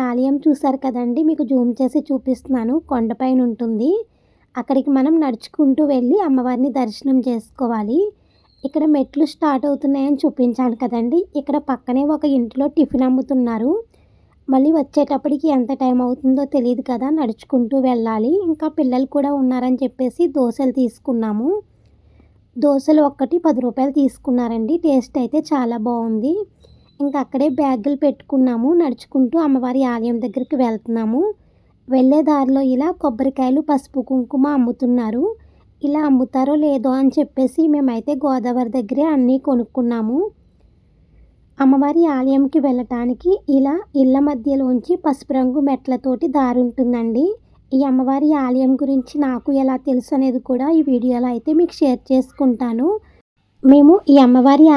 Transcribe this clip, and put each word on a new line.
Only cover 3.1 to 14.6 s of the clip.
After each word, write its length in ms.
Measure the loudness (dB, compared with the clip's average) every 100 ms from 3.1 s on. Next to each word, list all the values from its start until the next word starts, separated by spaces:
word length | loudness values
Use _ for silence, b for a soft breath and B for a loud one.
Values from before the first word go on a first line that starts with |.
| -2 0 0 0
ఉంటుంది. 440 | -2 -4 -2 0 -2 -4 _ _ _ _ -10
అక్కడికి 320 | -2 -2 0 2
మనం 180 | 2 2
నడుచుకుంటూ 600 | 0 -4 -8 0 2 2 2
వెళ్ళి 260 | 2 2 2 2
అమ్మవారిని 420 | 0 0 0 -2 -2
దర్శనం 400 | -4 -4 0 0 0
చేసుకోవాలి. 720 | -4 -6 -6 -4 -2 -2 0 -2 -4 _ _ _ _ -6
ఇక్కడ 160 | -2 2
మెట్లు 320 | 2 0 -2 -2
స్టార్ట్ 320 | -2 -2 -2 -2
అవుతున్నాయని 480 | -2 -2 0 0 0
చూపించాను 540 | -2 0 -2 0 -2 -2
కదండి, 360 | -4 -4 0 0 -2 -6
ఇక్కడ 140 | -4 -4 -2
పక్కనే 340 | -6 -2 -2 0 0
ఒక 80 | 0 0
ఇంట్లో 280 | -2 -2 -2 0
టిఫిన్ 280 | 0 2 0
అమ్ముతున్నారు. 640 | 0 0 -2 0 -2 -2 -2 -4 _ _ _ _ _ -2
మళ్ళీ 240 | 2